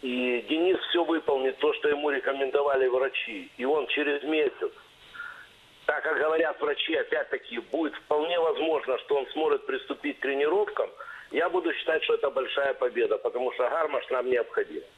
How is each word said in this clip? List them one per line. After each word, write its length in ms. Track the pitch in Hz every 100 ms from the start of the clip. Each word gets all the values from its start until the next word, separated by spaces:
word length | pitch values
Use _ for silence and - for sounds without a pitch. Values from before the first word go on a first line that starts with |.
и 420 | 131 127 127 120 117
Денис 300 | 156 180 185 -
все 160 | 175
выполнит, 540 | 160 160 151 139 131 127
то, 140 | 151
что 140 | 151 151
ему 220 | 147 147
рекомендовали 760 | 139 135 139 135 143 143 135 131
врачи, 600 | 123 131 - - 104 85 -
и 60 |
он 220 | 127 156 131
через 340 | 139 147 143
месяц, 500 | 135 156 143 - 87 - - - - - - - - - - -
так 180 | - 151
как 160 | 151 151
говорят 420 | 151 160 160 143
врачи, 340 | 147 139 -
опять-таки, 640 | 156 120 156 139 131 - 120
будет 360 | - - 156
вполне 440 | - - 151 160 175
возможно, 600 | 165 143 160 156 131 123
что 180 | - 143
он 100 | 127
сможет 340 | 151 156 143 -
приступить 520 | 135 - - 147 135
к 40 |
тренировкам, 640 | 139 139 147 190 208 - 107 - - - -
я 180 | 127 175
буду 240 | 165 330
считать, 280 | - - 160
что 100 | -
это 160 | - 143
большая 440 | 131 127 - 139
победа, 440 | 131 123 113 110 107
потому 340 | 120 123 127
что 160 | - 123
Гармаш 400 | 147 156 131 -
нам 200 | 131 123
необходим. 520 | 123 113 - 104 76 -